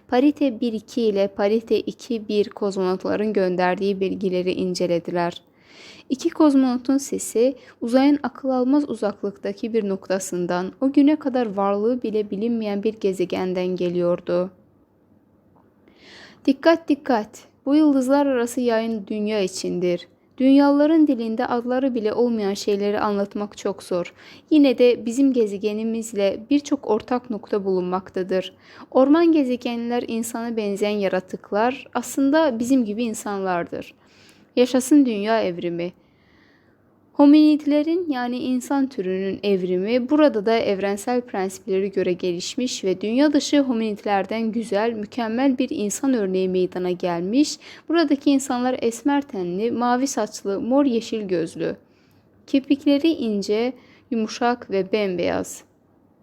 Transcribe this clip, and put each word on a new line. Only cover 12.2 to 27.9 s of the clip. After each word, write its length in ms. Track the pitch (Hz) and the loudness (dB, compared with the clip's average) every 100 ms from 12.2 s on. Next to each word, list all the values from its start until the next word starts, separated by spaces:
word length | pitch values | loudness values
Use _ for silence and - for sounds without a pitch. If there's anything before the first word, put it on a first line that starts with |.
| 208 | -4
bilinmeyen 520 | 196 233 233 208 202 | -4 -2 -2 -2 -2
bir 100 | 214 | -4
gezegenden 760 | 214 196 185 180 185 185 180 180 | -2 -2 -2 -2 -2 -2 -2 -2
geliyordu. 840 | 180 175 175 175 175 175 175 185 - _ _ _ _ _ _ _ _ _ _ _ _ _ _ - - - - - | -2 -2 0 0 -2 -2 -4 -4 -10 _ _ _ _ _ _ _ _ _ _ _ _ _ _ -20 -20 -20 -4 -2
"Dikkat, 440 | 269 320 330 - | 2 2 2 0
dikkat! 580 | 285 - 226 214 - - _ 262 | -2 0 -2 -4 -14 -20 _ 0
Bu 100 | 302 | 4
yıldızlar 500 | 302 269 254 285 285 | 4 4 2 2 2
arası 360 | 254 240 269 | 0 -2 -2
yayın 460 | 240 226 226 220 190 | 0 0 -2 -6 -6
dünya 340 | 214 208 214 | -6 -2 -2
içindir. 680 | 190 - 180 175 180 175 - _ _ - | -2 -4 -6 -2 -2 -2 -6 _ _ 0
Dünyaların 680 | 262 277 285 285 302 330 294 | 4 6 6 4 4 6 4
dilinde 400 | 233 226 220 247 | 2 -2 -4 -2
adları 480 | 240 240 254 269 240 | -2 -2 -2 -2 0
bile 180 | 208 | -2
olmayan 400 | 220 240 226 196 | 0 0 0 -2
şeyleri 460 | 202 214 202 202 208 | -2 -2 0 0 0
anlatmak 580 | 214 202 202 208 208 - | 0 -2 -4 -6 -8 -6
çok 260 | 202 196 | -8 -6
zor. 300 | - 180 175 - - - - | -6 -6 -6 -12 -20 -20 2
Yine 280 | 311 277 240 | 4 6 6
de 280 | 247 220 226 | 4 4 -2
bizim 280 | 240 277 | 2 2
gezegenimizle 1080 | 247 208 202 208 214 226 226 220 202 196 - 220 | 2 0 -2 -4 -4 -4 -6 -6 -2 0 -2 0
birçok 400 | 285 - 285 - | 0 0 -4 0
ortak 400 | 214 - 247 - | -2 0 -4 -4
nokta 360 | 208 - 214 190 | -10 -6 -4 -2
bulunmaktadır. 880 | 185 180 | -2 -2